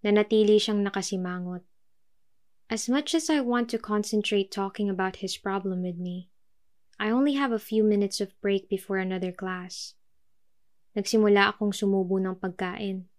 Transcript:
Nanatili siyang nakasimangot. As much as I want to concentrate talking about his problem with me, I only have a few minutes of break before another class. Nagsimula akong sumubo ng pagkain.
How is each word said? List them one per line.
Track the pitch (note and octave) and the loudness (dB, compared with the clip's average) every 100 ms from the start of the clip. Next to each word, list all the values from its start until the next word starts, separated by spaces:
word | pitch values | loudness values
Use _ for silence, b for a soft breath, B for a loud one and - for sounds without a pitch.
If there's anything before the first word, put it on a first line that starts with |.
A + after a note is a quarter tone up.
| G#3 | 4
Nanatili | G#3 G#3+ A3 G#3 G#3+ | 4 4 4 6 6
siyang | G#3 G#3 G3+ | 4 0 0
nakasimangot. | G3 F#3 F#3+ F3+ F3+ F3+ F3+ - _ _ _ _ _ _ _ _ _ _ | -2 -4 -4 -4 -6 -8 -10 -12 _ _ _ _ _ _ _ _ _ _
As | A3 - | -6 0
much | C4 D4 | 0 2
as | E4 D#4+ | -2 2
I | D#4 | 0
want | A#3+ A#3+ A#3+ | 2 0 0
to | A3+ | -4
concentrate | A3 G#3 G#3+ G#3+ G#3 G#3 G3 | -2 -2 0 -2 0 0 -2
talking | - G3 - G3+ | -4 -6 -2 -4
about | F#3 F#3+ F#3+ | 0 -4 -4
his | F#3+ | -10
problem | - G3+ G3 G3 F3+ | -6 -4 -4 -2 -4
with | F3+ F3 | -4 -6
me, | F3+ F3+ F3+ _ _ _ _ _ _ _ | -8 -8 -12 _ _ _ _ _ _ _
I | G#3+ | -2
only | A#3+ C#4+ | 2 2
have | C#4 C#4 | 2 0
a | A3+ | -2
few | - A3 | 0 2
minutes | G#3+ G#3 G3+ - | 4 4 0 -2
of | G3 _ | -6 _
break | G3+ G3 F#3+ | -2 -2 -2
before | G3 - F#3+ | -6 -4 -4
another | F#3 F#3 F3+ | -2 -2 -4
class. | F3+ F#3+ F#3 F3+ - - - _ _ _ _ _ _ _ _ _ | -6 -8 -8 -10 -14 -16 -18 _ _ _ _ _ _ _ _ _
Nagsimula | - G3 A3 G#3+ G3+ G3+ | -8 0 4 6 6 4
akong | - G#3 | 2 -2
sumubo | G3 G3 G3 F3+ F#3+ | 0 0 0 0 0
ng | F#3 F#3 | -2 -4
pagkain. | F#3+ F3+ F#3 - G3+ F#3+ F3+ | -8 -6 -6 -6 -6 -8 -10